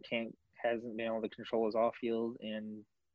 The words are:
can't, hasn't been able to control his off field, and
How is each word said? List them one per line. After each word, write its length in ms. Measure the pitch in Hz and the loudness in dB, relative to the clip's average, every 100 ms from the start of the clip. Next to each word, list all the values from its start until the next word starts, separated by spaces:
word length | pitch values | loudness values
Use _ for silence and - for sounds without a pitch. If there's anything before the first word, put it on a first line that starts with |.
| - | -4
can't, 260 | 117 113 - _ | -2 -2 -8 _
hasn't 420 | - 117 117 120 110 | -2 0 0 -2 -2
been 100 | 113 | -2
able 140 | 113 | 0
to 80 | 110 | -2
control 380 | - 113 113 110 | -6 -2 2 4
his 80 | |
off 220 | 110 117 - | 6 4 4
field, 380 | 120 113 117 123 | 0 2 0 -2
and 440 | 110 107 107 107 104 _ _ | -4 -4 -6 -8 -12 _ _